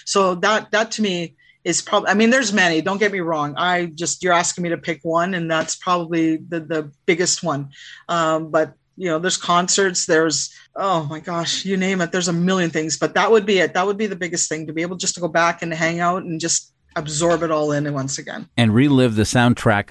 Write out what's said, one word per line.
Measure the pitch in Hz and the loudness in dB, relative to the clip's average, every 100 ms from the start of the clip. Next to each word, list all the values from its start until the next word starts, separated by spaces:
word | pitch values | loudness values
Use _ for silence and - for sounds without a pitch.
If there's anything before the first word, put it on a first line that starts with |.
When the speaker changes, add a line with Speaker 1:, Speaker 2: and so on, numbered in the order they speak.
| - | -2
Speaker 1:
So | 202 190 180 | 2 2 2
that, | 196 320 220 | 0 0 0
that | 214 220 | -2 0
to | - | -2
me | 208 175 165 _ _ _ | -2 -2 -6 _ _ _
is | 180 170 | -4 -4
prob-, | - 208 - | 0 0 2
I | |
mean, | 202 226 | 4 4
there's | 262 220 | 4 2
many, | 202 180 160 | 2 2 2
don't | 185 202 | 0 0
get | 208 | 0
me | 190 | 0
wrong. | 170 156 147 143 | -2 -2 -2 -2
I | 175 180 175 | 0 0 -2
just, | 156 170 - | -6 -6 -2
you're | 180 | 2
asking | 170 170 - | 2 2 -2
me | 175 | -4
to | 160 | -4
pick | 170 156 | -4 -6
one, | 165 165 180 | -2 0 0
and | 180 165 | -2 -2
that's | 160 160 - | -2 -2 -6
probably | 185 180 165 170 160 160 | -2 -2 0 0 0 -2
the, | 131 170 | -4 -8
the | 156 160 151 - - | -4 -6 -6 -6 0
biggest | 175 175 - | 0 0 -2
one. | 165 143 139 - - - - | -2 -4 -6 -14 -20 -16 -4
Um, | 170 160 160 160 | 0 0 0 0
but | 156 151 - _ - | 0 0 -4 _ -8
you | 185 | -4
know, | 160 | -2
there's | 185 - | 0 -2
concerts, | - 175 185 - 190 180 - | 2 2 2 2 2 0 2
there's, | 160 160 151 - - - - | 2 2 0 -6 -12 -16 -6
oh | 196 170 | -2 0
my | 147 156 | -2 -8
gosh, | 165 170 160 - | -6 -6 -4 -4
you | 190 190 | -2 0
name | 190 190 | 0 0
it. | 165 | 0
There's | 185 180 | -2 0
a | |
million | 170 180 190 170 | 0 2 2 0
things, | 160 160 - | -2 -4 -2
but | 156 | 0
that | 185 202 | 2 4
would | 220 196 | 4 4
be | 190 | 2
it. | 156 | 2
That | 180 196 | 0 -2
would | 202 | -2
be | 214 | -4
the | 180 | -4
biggest | 175 170 - | -6 -4 -4
thing, | 156 156 | -6 -6
to | |
be | 156 | -6
able | 175 185 | -6 -4
just | 185 | -6
to | - | -4
go | 170 | -2
back | 165 170 170 | 2 2 0
and | 170 | -6
hang | 165 165 170 | -2 -2 0
out | 175 180 | 0 -2
and | 175 160 | -4 -6
just | 165 - - _ _ | -2 -4 -6 _ _
absorb | 170 151 151 170 165 | -10 -6 0 2 2
it | 165 | 0
all | 151 151 | 0 0
in | 147 147 | 0 -2
once | 143 135 - | -4 -6 -8
again. | - - - - | -10 -12 -6 0
Speaker 2:
And | 113 | 4
relive | 107 143 131 127 | 4 6 6 4
the | 107 | 2
soundtrack | 101 123 120 117 120 104 - | 2 4 4 4 2 2 0